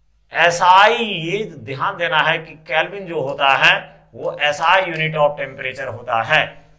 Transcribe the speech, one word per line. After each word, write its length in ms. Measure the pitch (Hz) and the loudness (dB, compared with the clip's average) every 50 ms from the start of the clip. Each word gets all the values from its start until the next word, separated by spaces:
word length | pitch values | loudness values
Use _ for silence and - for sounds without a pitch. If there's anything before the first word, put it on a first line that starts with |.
| _ _ _ _ _ _ 120 | _ _ _ _ _ _ -2
एसआई, 640 | 135 160 175 170 160 190 180 185 190 202 220 233 | 0 2 2 2 2 4 4 6 6 6 4 4
ये 460 | 240 226 214 202 170 160 165 180 208 220 175 165 135 110 | 0 -2 -4 -6 -6 -6 -4 -4 -6 -6 -8 -12 -14 -12
ध्यान 320 | 113 131 131 160 190 196 | -12 -8 -6 -6 -6 -4
देना 220 | 175 175 165 165 156 | -4 -4 0 2 2
है 180 | 143 156 165 165 | 2 2 0 -2
कि 160 | 160 - 196 156 - | -4 -12 -20 -18 -10
Kelvin 400 | - 165 156 165 175 190 202 196 | -4 -2 -2 -2 -2 -4 -12 -10
जो 140 | 175 165 151 | -8 -6 -6
होता 280 | 131 131 139 - 143 135 135 | -6 -6 -4 0 2 4 4
है 160 | 131 151 165 185 202 - - - _ _ _ - | 6 6 4 4 2 -2 -10 -20 _ _ _ -14
वो 220 | 117 147 170 - - 147 | -8 -8 -6 -4 -2 -2
एसआई 400 | 147 147 - 165 165 180 190 190 | -2 0 0 2 2 4 4 2
unit 340 | 175 165 156 160 156 156 | 0 -4 -4 -4 -2 0
of 180 | 156 147 143 143 - | 2 2 2 0 -2
temperature 480 | 143 135 131 - - 131 123 - 135 | -10 -10 -10 -10 -10 -10 -10 -10 -10
होता 360 | 127 113 113 120 123 117 113 113 | -10 -10 -10 -6 -2 -2 -2 0
है। 220 | 120 156 151 123 - - - - _ _ | 2 2 2 0 0 -6 -16 -20 _ _